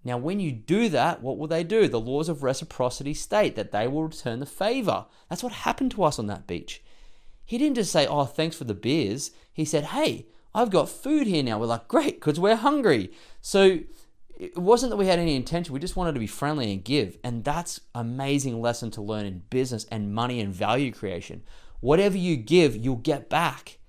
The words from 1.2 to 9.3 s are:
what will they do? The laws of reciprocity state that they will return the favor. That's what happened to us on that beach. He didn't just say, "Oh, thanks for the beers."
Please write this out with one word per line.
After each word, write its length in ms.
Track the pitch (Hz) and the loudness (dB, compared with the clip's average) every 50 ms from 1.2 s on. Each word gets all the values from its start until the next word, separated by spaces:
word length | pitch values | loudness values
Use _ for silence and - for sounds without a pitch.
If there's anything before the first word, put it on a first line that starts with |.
what 160 | 117 127 131 101 | -4 -6 -6 -6
will 80 | 147 | -4
they 160 | 156 165 165 | -2 -2 -2
do? 240 | 175 170 214 226 208 | 0 2 4 4 4
The 140 | - 123 117 | 4 4 0
laws 280 | 107 123 131 143 156 165 | -2 0 -2 -2 0 -2
of 140 | 165 139 | -4 -2
reciprocity 720 | 135 127 135 - 170 - - - 127 123 - - - 139 - | 0 -2 0 -2 -4 -12 -4 -2 -2 -2 -2 -4 -6 -6 -6
state 400 | - - - - 214 208 135 - | -6 -6 0 2 2 2 2 0
that 160 | - 101 101 | -2 -6 -2
they 160 | - 104 110 | -2 -2 0
will 160 | 123 139 156 | 0 0 -2
return 380 | 160 160 160 - - 120 117 120 | -4 -4 -6 -6 -6 -6 -4 -4
the 60 | 139 | -6
favor. 600 | 139 - - 190 208 247 269 240 175 117 95 - _ _ - _ _ | -10 -4 -2 0 0 0 0 0 0 0 0 -4 _ _ -20 _ _
That's 140 | - 175 - | -10 -6 -6
what 80 | 247 | -8
happened 400 | 208 - - - - - 269 254 | -8 -4 -2 -2 -2 0 -2 -2
to 100 | - 208 | 0 2
us 160 | 185 151 139 - | 2 2 2 0
on 80 | 113 | -4
that 220 | 101 101 - - - | -6 -6 -8 -8 -8
beach. 340 | 87 87 - - - - - - - - - - - - - - - - - | -8 -8 -6 -10 -14 -14 -16 -20 -20 -20 -20 -20 -20 -20 -20 -20 -20 -18 -12
He 120 | - 220 | -6 -2
didn't 200 | 240 294 302 269 | 0 2 2 2
just 160 | 233 208 160 | 2 0 2
say, 120 | - 165 143 - | 2 2 2 4
"Oh, 160 | 147 147 139 | 2 0 0
thanks 320 | 123 - - 156 165 160 | 0 0 -2 -2 -2 -2
for 80 | - 139 | -6 -6
the 100 | 117 104 | -6 -6
beers." 560 | 95 - 113 143 165 127 95 104 139 143 - | -2 0 0 2 2 2 0 -2 -4 -6 -10